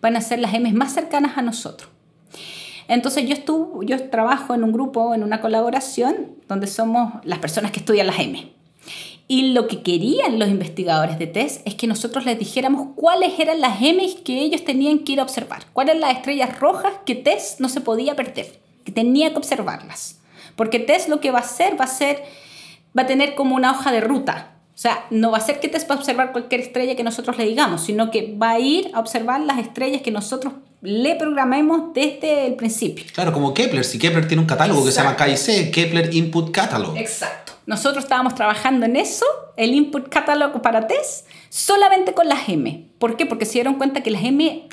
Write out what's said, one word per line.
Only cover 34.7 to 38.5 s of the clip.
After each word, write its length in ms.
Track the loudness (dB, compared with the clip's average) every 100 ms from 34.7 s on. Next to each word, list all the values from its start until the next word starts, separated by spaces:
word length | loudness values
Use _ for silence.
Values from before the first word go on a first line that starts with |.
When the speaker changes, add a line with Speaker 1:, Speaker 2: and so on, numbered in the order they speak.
| 4 4
Speaker 2:
que 60 |
se 60 | 4
llama 140 | 2
Speaker 1:
Exacto. 180 | 2 2
Speaker 2:
K 20 |
I 40 | 2 2 2 2
C, 60 |
Kepler 420 | 0 2 2 2
Input 380 | 2 2 0 0
Catalog. 440 | 0 0 -2 -4 -4
Speaker 1:
Exacto. 580 | -6 -6 -8 -8 -16 -18 -8
Nosotros 400 | -2 -2 -2 -2
estábamos 280 | 0 0
trabajando 520 | 0 0